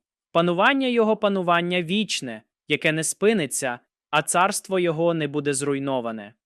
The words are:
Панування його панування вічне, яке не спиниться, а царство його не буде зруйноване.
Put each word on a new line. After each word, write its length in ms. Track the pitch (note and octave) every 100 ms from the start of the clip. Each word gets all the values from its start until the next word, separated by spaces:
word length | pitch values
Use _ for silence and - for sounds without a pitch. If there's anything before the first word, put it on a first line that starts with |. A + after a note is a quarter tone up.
| _ _ _
Панування 560 | E3 F3 F3 A#3 C#4 C4
його 300 | A#3+ A3 G#3+
панування 680 | G#3 G3 F3 E3+ F3 F3+
вічне, 580 | D#3+ G3+ G#3 - B2+ A2 _ _ -
яке 240 | D3 D#3+
не 120 | D#3
спиниться, 760 | D#3 - G3+ A3 C#3 - C3 A#2+ _ _ -
а 120 | D3+
царство 580 | D3+ F3 G3 - - F#3+
його 340 | E3+ D#3 E3+
не 140 | E3 D3
буде 260 | D3 C#3+
зруйноване. 800 | C3+ C#3+ C#3 C#3 C3 A#2 A2 G2+ _